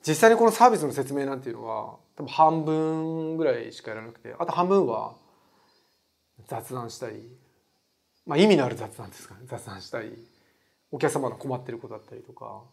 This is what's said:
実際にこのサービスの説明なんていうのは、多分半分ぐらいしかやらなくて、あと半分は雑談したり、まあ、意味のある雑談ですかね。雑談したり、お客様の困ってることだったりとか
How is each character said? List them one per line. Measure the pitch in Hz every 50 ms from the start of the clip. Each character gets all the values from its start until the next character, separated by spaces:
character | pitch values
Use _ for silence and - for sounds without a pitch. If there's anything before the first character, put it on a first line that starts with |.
| _
実 | 151 156
際 | 147 233 226
に | 226
こ | 226 233
の | 226
サ | - - 233 254
ー |
ビ | 226
ス | 175 156
の | 143 110
説 | 139 135 135 143
明 | 143 139
な | 135 135
ん | 127
て | 131 131
い | 117
う |
の | 117 113
は、 | 113 113 110 107 110 - - _ _ _
多 | - 156
分 | 127
半 | - - 160 156 160 165 156
分 | 151 156 160 160 160 160 160 160 160 160 160 160 160 160
ぐ | 160 165
ら | 147 123 117
い | 113 113 -
し | -
か | - 113 110
や |
ら | 110 113
な | 113 113
く | -
て、 | _ 110 117 -
あ | 175
と | 170 -
半 | 156 180 180
分 | 196 196 175
は | 127 113 107 110 113 - _ _ _ _ _ _ _ _ _ _ _ _ _ _ _ _ _ _ _ _ _ _ _ _ _ 107
雑 | - 135 113 110 - 131
談 | 123 120 135
し | - -
た | 131 117
り、 | 107 107 110 - - _ _ _ _ _ _ _ _ _ _ _ _ _ _ _ _ _ _
ま | - 147
あ、 | 151
意 | 196
味 | 214 202
の | 151 131
あ | 123
る | -
雑 | - - - -
談 | - - -
で | -
す | - - -
か | -
ね。 | - 127
雑 | 123 123 - -
談 | - 98 98 -
し | -
た | - 120
り、 | 110 113 - - - _ _ _ _ _ _ _ _ _ _ _ _ _
お | - 135
客 | 156 147
様 | - 143 135 123
の | 110
困 | - - 139 127
っ | 123 131
て | 127 117
る | 113
こ | - 113
と | 110
だ | 107
っ | _
た | - 123
り | - -
と | - 123
か | - 117 113 104 101 - _